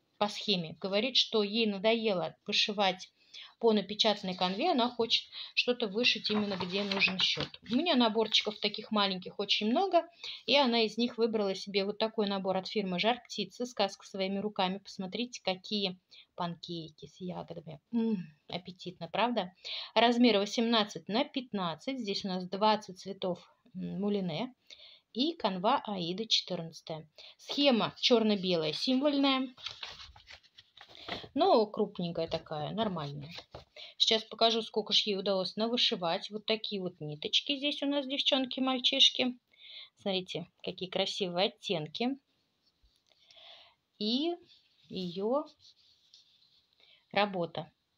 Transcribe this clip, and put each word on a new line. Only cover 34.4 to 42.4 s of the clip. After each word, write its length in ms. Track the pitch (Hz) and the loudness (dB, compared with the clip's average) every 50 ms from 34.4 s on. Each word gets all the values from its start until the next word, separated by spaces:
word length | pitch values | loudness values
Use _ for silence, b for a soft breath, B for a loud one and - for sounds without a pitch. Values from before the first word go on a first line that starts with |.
| 226 233 226 233 | 4 4 4 2
сколько 300 | 220 - - 220 208 - | -2 -2 -4 -4 -2 2
ж 100 | 196 - | 0 2
ей 140 | - 214 196 | 2 2 -2
удалось 380 | 190 190 208 196 190 185 185 - | 0 0 0 0 0 0 -2 -2
навышивать. 720 | 208 214 233 240 240 - - 233 185 175 165 170 202 202 - | -2 -2 0 0 0 0 0 0 0 0 0 0 -2 -4 -8
Вот 140 | 202 214 208 | -12 -8 -2
такие 340 | - 220 220 - - 208 196 | -2 -2 -2 -2 -6 -6 -4
вот 180 | 185 180 180 _ | -4 -6 -8 _
ниточки 580 | 151 151 151 147 - - - - - - 285 | -10 -10 -8 -6 -4 0 0 0 2 0 -4
здесь 260 | 269 269 294 285 - | -2 -2 -2 -2 0
у 40 | 285 | -2
нас, 200 | 277 285 294 269 | 0 0 -2 -2
девчонки, 520 | 254 277 269 - - 285 262 262 254 - 262 | -2 -4 0 2 4 4 2 2 0 -2 -2
мальчишки. 800 | 262 262 262 254 254 - 269 269 269 - - - 254 254 247 - _ _ B B B B B B B B B _ | 0 0 0 2 0 0 4 6 6 6 6 2 0 0 -2 -6 _ _ B B B B B B B B B _
Смотрите, 480 | - 202 190 185 185 - - 180 175 - _ _ | -4 -2 -2 -2 -4 -4 -8 -8 -10 -10 _ _
какие 260 | - 190 185 - 190 180 | -10 -10 -8 -8 -10 -6
красивые 600 | - 185 196 190 - - 202 180 175 175 196 226 | -2 -2 -2 -2 -2 -4 -4 -2 0 0 0 0
оттенки. 720 | - _ - - 190 160 151 151 - - 233 254 277 269 _ _ _ _ | -2 _ -6 -4 -4 -4 -4 -6 -4 -4 -2 -2 -2 -4 _ _ _ _